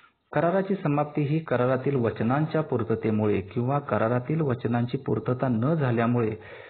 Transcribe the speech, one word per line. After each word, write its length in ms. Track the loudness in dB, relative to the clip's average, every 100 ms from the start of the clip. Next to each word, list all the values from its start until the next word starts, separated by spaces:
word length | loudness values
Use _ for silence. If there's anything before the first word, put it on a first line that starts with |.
| -20 _ _
कराराची 420 | 0 2 2 0
समाप्ती 480 | 0 0 0 0 0
ही 160 | 0 0
करारातील 580 | 0 0 2 2 0 0
वचनांच्या 680 | 0 0 0 0 0 0
पूर्ततेमुळे 800 | 0 -2 0 0 0 2 2 0
किंवा 380 | -2 -2 0 0
करारातील 640 | 0 0 2 0 0 -2
वचनांची 560 | 0 -2 0 0 0 -4
पूर्तता 520 | -2 -2 0 -2 0
न 260 | 2 2
झाल्यामुळे, 640 | 2 2 2 2 2 0 -4 -10 -18 -20